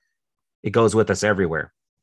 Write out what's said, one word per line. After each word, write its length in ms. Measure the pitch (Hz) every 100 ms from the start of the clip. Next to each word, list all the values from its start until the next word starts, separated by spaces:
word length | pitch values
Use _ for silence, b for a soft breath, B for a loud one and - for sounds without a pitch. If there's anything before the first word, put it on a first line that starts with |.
| _ _ _ _ _ _
It 60 | 107
goes 220 | 117 113
with 160 | 110 101
us 140 | 92
everywhere. 500 | 107 98 85 78 - _ _ _